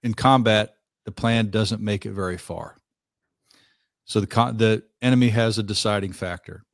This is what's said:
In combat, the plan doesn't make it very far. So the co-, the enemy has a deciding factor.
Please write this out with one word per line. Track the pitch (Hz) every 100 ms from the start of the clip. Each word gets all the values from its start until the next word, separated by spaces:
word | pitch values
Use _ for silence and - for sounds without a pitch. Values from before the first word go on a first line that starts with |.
In | 120
combat, | 107 - 131 113 107 107 _ _ _ -
the |
plan | - 117 113 107
doesn't | 107 110 107
make | 104 101 107
it |
very | 98 92 90
far. | - 82 - - _ _ _ _ _ _ _ _ _ _ _ _ _
So | 110
the | 98
co-, | 117 120
the | 113 113 110 - _
enemy | 127 127 123
has | 110 113 107
a |
deciding | 101 101 110 104 98
factor. | 90 92 87 - 92 _